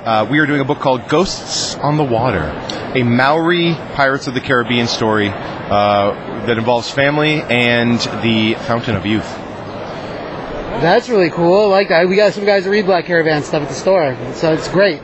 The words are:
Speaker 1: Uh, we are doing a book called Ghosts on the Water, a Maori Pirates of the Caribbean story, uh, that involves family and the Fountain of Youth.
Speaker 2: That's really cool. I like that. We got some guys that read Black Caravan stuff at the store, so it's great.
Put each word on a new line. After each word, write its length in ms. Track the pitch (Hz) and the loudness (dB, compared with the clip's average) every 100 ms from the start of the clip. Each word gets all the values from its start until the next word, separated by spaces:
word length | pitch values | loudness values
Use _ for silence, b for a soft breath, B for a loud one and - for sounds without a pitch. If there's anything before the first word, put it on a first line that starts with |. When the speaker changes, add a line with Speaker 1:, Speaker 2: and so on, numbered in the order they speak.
Speaker 1:
Uh, 240 | 113 110 110 | -2 0 2
we 100 | 147 | 2
are 60 | 147 | 2
doing 140 | 147 | 0
a 60 | 135 | -2
book 140 | 143 | -2
called 280 | 139 127 - | 0 -2 0
Ghosts 680 | 151 190 - - - - - | 0 0 -4 -8 -6 -6 -4
on 200 | 143 151 | -2 0
the 80 | |
Water, 480 | 139 113 127 92 76 - B B B 131 | 0 0 0 0 -4 -6 B B B -2
a 80 | |
Maori 720 | 120 120 135 160 165 175 170 151 - | 2 2 4 2 2 2 0 -2 -4
Pirates 340 | - 135 135 139 | 0 0 0 -4
of 60 | |
the 80 | 123 | -4
Caribbean 460 | 131 123 117 120 117 | 0 0 2 0 0
story, 420 | - 110 107 104 | 0 0 2 0
uh, 1160 | 98 - - - 101 104 101 101 - - 117 107 | -4 -8 -10 -2 2 4 4 2 -2 -8 -6 -2
that 100 | 113 | 0
involves 340 | 113 120 113 | 0 0 -2
family 500 | - 139 151 151 151 | -2 0 2 0 0
and 560 | - 120 120 120 120 117 - 107 | 0 0 2 2 2 0 -2 -2
the 320 | 113 110 110 110 - | 0 2 0 -2 -4
Fountain 320 | 117 117 98 | -4 -2 -2
of 80 | 92 | -2
Youth. 260 | 110 - - - - - - - - - - - - - - - 180 | -2 -4 -10 -12 -12 -12 -12 -12 -10 -10 -10 -10 -10 -10 -10 -8 -2
Speaker 2:
That's 260 | 160 220 254 | 2 2 4
really 220 | 214 165 | 2 2
cool. 340 | - 170 196 | 2 4 4
I 40 | 208 | 4
like 200 | 190 202 | 2 4
that. 200 | 170 180 | 4 4
We 80 | 202 | 4
got 160 | 208 | 4
some 100 | 208 | 2
guys 220 | 202 196 185 | 2 2 2
that 40 | |
read 160 | 208 190 | 0 2
Black 200 | 180 160 | 0 2
Caravan 380 | 170 156 151 | 2 2 0
stuff 200 | - 160 | 0 -2
at 60 | 147 | -2
the 40 | 131 | -2
store, 400 | 185 190 143 120 135 | 2 4 2 -2 -8
so 180 | - 165 | -2 0
it's 160 | 156 - | 0 0
great. 340 | 170 196 147 | 2 2 0